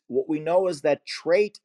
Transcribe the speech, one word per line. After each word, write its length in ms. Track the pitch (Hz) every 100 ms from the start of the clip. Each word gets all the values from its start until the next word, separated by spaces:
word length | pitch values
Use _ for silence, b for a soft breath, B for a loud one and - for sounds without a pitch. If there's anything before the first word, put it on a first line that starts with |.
| -
what 220 | 123 135
we 100 | 151
know 280 | 156 180 185
is 140 | 156
that 240 | 156 139 -
trait 540 | - 160 185 208 -